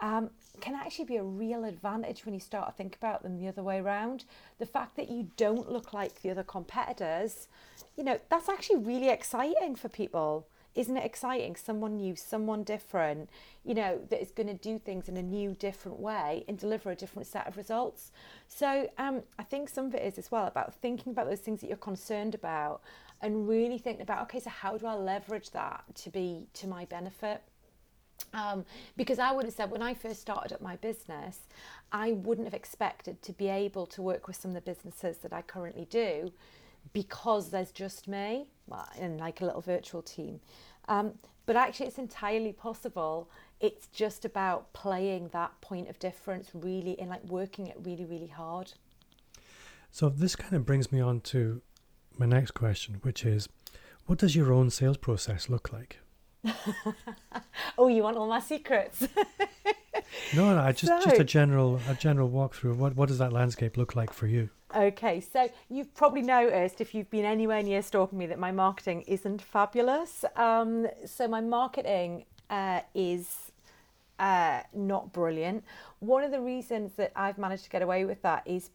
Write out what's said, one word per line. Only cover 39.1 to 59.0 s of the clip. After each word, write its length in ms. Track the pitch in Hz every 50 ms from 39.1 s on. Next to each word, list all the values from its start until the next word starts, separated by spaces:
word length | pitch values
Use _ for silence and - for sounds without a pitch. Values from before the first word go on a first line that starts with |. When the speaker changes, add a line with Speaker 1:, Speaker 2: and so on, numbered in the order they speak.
| 160 156
Speaker 1:
like, 220 | 160 165 - -
a 40 | 185
little 180 | 175 - 170
virtual 400 | 165 180 180 175 - - - 165
team. 380 | - - - - 147 147 151 151 - - - - - - - _ -
Um, 320 | - 208 202 208 214 - - - - _ _ _
but 100 | - 226
actually 300 | 240 262 - - - 269
it's 120 | 262 - 277
entirely 540 | 254 - - - 208 208 220 220 226 214
possible. 800 | 202 - - 226 220 - - 240 - 180 160 156 160 165 170 - - - - - _ -
It's 280 | 214 208 - - -
just 380 | - - - 214 208 208 - -
about 480 | 214 - 196 190 185 175 - - - -
playing 540 | - - 196 185 180 190 196 185 180 175 165
that 300 | - 170 170 - - _
point 260 | - - 196 180 180 -
of 100 | - -
difference 520 | 190 185 180 - - 202 185 185 - -
really 460 | - 165 165 185 185 190 175 185 180 -
and, 80 | 185 180
like, 160 | 180 180 -
working 440 | 170 185 180 190 190 - 202 190 170
it 80 | - -
really, 220 | 170 180 175 165 180
really 220 | 165 170 160 170
hard. 460 | 156 147 165 165 160 170 180 185 - - - _ _ _ _ _ _ _ _ _ _ - - - - - - - - - - - -
Speaker 2:
So 180 | - - 156 143
this 280 | 139 143 180 180 -
kind 180 | - - - 190
of 120 | 151 117
brings 260 | 139 139 135 123 -
me 80 | 135 127
on 200 | 123 123 120 113
to 400 | - - - 127 113 110 113 123 - _ _ _ _ _ _ _ _ _ - -
my 80 | 123
next 240 | 117 123 131 131 -
question, 500 | - - 117 110 101 - - - 101 98
which 220 | - 131 - - -
is, 240 | 113 107 104 98 - - _ - - - - - - - - -
what 120 | - 175 -
does 180 | 208 170 143
your 160 | 165 143 127
own 160 | 127 127 127 123
sales 280 | - - 131 135 139 -
process 500 | - 127 113 95 - - 101 92 - -
look 240 | 120 113 - -
like? 280 | 110 110 123 - - - - - _ _ _ _ _ _ -
Speaker 1:
<laughs> 100 | 220 220 - - 214 - - - 214 214 - - 233 190 - - - - 170 - - - - - - -
Oh, 120 | - 247 254
you 160 | 233 220 208
want 120 | 214 233
all 120 | 226 214 220
my 120 | 233 247
secrets? 680 | 233 - 208 - - - 262 202 - - - -